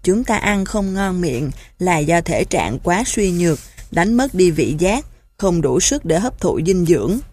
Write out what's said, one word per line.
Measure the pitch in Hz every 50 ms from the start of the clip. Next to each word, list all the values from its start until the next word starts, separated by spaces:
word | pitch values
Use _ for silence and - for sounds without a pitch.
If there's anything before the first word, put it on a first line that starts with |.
chúng | - 175 190 226 254
ta | - 220
ăn | 202 - 202 208 196 190
không | - - 214 196 190 185
ngon | 190 196 185 185 180
miệng | 175 151 127 117 151 135 - - - - _ _
là | 180 185 175 156
do | 147 147 170 170
thể | 165 - 147 107 -
trạng | - - 160 80 92 113 -
quá | - 175 175 196 254
suy | - - 226 202 185
nhược, | 175 175 175 170 151 - - - - - - -
đánh | - 165 175 208 233
mất | 240 262 269 -
đi | 185 185 175
vị | 156 160 135 104 147 151
giác, | 180 190 214 269 311 - - - _ _ _
không | - 196 190 175 170
đủ | 151 131 127 160
sức | - - 277 - -
để | 165 160 170
hấp | 214 262 - -
thụ | - 170 - - 156
dinh | 180 190 185 175
dưỡng. | 160 175 120 101 143 196 262 - -